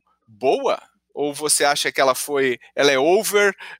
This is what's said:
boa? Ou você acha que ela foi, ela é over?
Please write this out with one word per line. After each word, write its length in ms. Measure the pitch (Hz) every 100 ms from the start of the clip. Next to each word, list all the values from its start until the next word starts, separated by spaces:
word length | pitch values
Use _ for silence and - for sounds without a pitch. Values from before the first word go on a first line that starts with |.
| _ _ _
boa? 520 | 104 127 233 247 - - _ _ -
Ou 180 | 147
você 300 | 143 151 -
acha 280 | 143 147 143
que 80 | 131
ela 140 | 135
foi, 460 | 127 - 143 135 120 - -
ela 160 | 143
é 80 | 135
over? 560 | 147 180 180 202 202 190 -